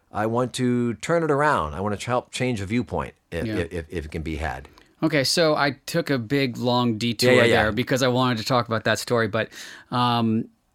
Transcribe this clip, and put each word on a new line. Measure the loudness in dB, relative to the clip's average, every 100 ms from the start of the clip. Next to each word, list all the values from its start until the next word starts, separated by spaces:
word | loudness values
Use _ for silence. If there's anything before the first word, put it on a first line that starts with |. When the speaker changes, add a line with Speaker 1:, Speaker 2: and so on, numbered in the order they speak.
| _
Speaker 1:
I | -4 -2
want | 0 -2
to | 0 0 0 0
turn | -2 0 0
it | 2
around. | 2 4 2 0
I | -4
wanna | -4 -4
ch-, | -2
help | -2 -2
change | -4 -2 -2
a | -2
viewpoint | -2 -2 -4 -6 -10 -10
if, | -6
Speaker 2:
Yeah. | -4 -4
Speaker 1:
if, | -4
if, | -6 -6
if | -8 -6
it |
can | -8
be | -6 -6
had." | -6 -8 -14 -20 _ -4
Speaker 2:
Okay, | -2 0
so | 0 2 2
I | 2 0 -2
took | -6 -4 -2
a | -2
big, | 0 0 0 -2
long | 0 2 2 0
detour | -2 2 6
Speaker 1:
Yeah, | 6
yeah, |
yeah. | 6 4
Speaker 2:
there | 2
because | 0 0 0
I | 2
wanted | 2 0 0
to |
talk | 0 0 0
about | 0
that | 0 -2
story. | 0 0 2
But, | 0 -4 -8 -18 -18 -4
um, | 0 2 2 2 0 -2 _ _